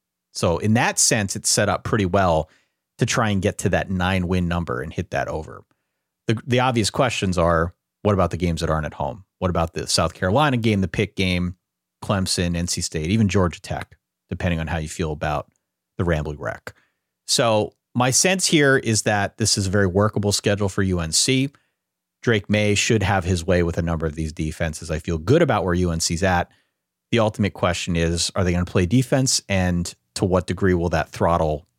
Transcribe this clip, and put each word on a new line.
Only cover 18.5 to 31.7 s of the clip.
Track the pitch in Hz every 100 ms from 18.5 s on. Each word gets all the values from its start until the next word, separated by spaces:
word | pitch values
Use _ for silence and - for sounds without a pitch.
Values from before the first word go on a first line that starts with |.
| 156 143 135
is | - 110
that | 120 104 98 -
this | 110 -
is | 95
a |
very | 101 98
workable | 92 104 107 104
schedule | - 110 101 101
for | -
U | 95 90
N | 80
C. | 76 - 131 139 - _ _ _ _ _ _
Drake | - 110 -
May | 104 104
should | 101 - 110
have | 95 98
his | 87 90 82
way | 90
with | 85 82
a |
number | 82 80 80
of |
these | 78 78
defenses. | 76 78 - 82 76 82
I | 80
feel | - 82
good | 85 156
about | 160 90
where | 90
U | 87 90
N | 82
C's | - 85
at. | 92 87 85 _ _ _ _ _ _
The | 113
ultimate | 107 - 101
question | - 95 85 - 85
is, | 82 85 - -
are |
they | 90
gonna | 87
play | 90 104 87
defense? | 123 127 135 131 - -
And | 95 90 87 87 - _
to | -
what | 98 92 -
degree | 87 98
will | 90 85
that | 80 -
throttle | - 92 85 80 76 -